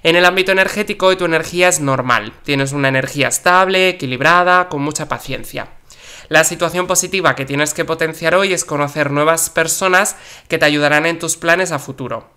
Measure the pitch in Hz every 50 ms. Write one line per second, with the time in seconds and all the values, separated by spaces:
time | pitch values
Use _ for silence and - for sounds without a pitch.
0 | - 165 165 175 180 180 180 190 190 190 190 190 190 190 - 208 208 202 202 -
1 | 185 185 185 185 180 165 165 160 160 160 170 175 180 180 170 151 147 139 135 127
2 | 123 127 120 110 104 107 - - - - 143 135 139 135 139 143 139 135 135 135
3 | 135 131 - 143 131 123 - - - 185 180 185 190 185 190 185 185 185 175 180
4 | - 127 127 120 139 156 175 180 180 180 180 180 180 175 175 143 139 151 151 151
5 | 156 - 123 117 - - 131 113 113 - - 127 - - - - _ _ - -
6 | - - - - - - 156 156 160 - 175 - 175 165 165 180 180 180 185 175
7 | - 175 180 190 165 151 127 - 135 127 139 143 151 147 - - 160 160 165 160
8 | 165 160 156 160 165 160 165 185 196 196 180 165 - - 156 143 147 139 - 156
9 | 147 143 143 143 151 160 165 160 - - - 175 165 160 - - 196 185 185 185
10 | 208 208 - - - - - - _ _ 165 160 160 151 147 147 147 143 151 151
11 | 156 165 170 165 170 160 - - - 165 170 180 190 170 160 139 - - 131 -
12 | 135 117 117 113 - _ _